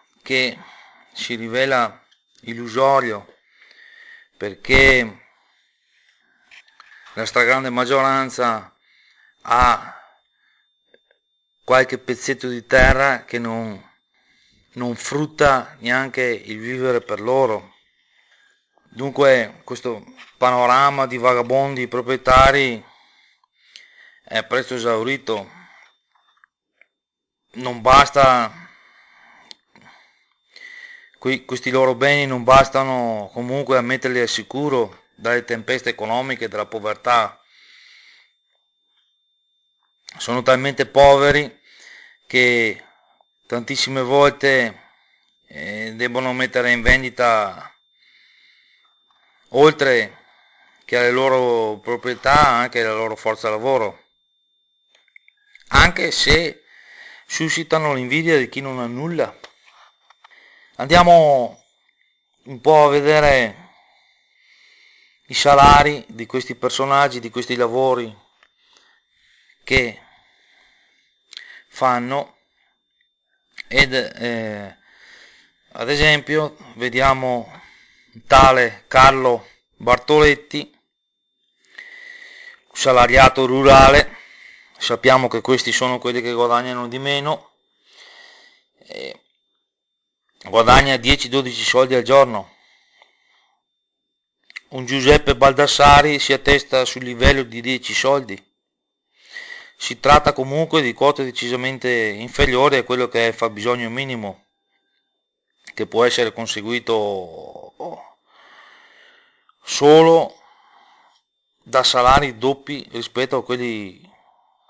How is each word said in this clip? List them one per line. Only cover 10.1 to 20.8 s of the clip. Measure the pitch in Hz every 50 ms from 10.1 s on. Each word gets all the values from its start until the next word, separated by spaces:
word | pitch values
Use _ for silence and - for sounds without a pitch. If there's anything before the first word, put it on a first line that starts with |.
| _ _ _ _ _ _ _ _ _ _ _ _ _ _ _ _ _ _ _ _ _ _ _ _ _ _ _ _ _ _ _
qualche | - 127 131 131 131 - 120
pezzetto | - - 127 - - - 135 127 -
di | 127 123 120 -
terra | - 131 131 127 131 135 131 139 139 131 117 -
che | - - 120
non, | 117 117 113 113 113 110 104 92 - _ _ _ _ _ _ _ _ _ _ _ _ _ _ _ _ _ -
non | 123 123 123 120
frutta | 113 - - - 147 151 151 151 - 151 143 135 127 113 - - -
neanche | 113 117 123 131 135 131 117 135 127
il | 123 117 101 98 104 110 107
vivere | 110 120 127 127 127 131 123 117
per | - - 107 101
loro. | 104 117 127 135 135 120 110 101 90 95 _ _ _ _ _ _ _ _ _ _ _ _ _ _ _ _ _ _ _ _ _ _ _
Dunque | _ - 110 131 139 127 135 143 135 131 123 113 104 104 - _
questo | - 127 117 - 127 117 104 - - - - - - _
panorama | - 127 127 127 123 123 123 123 131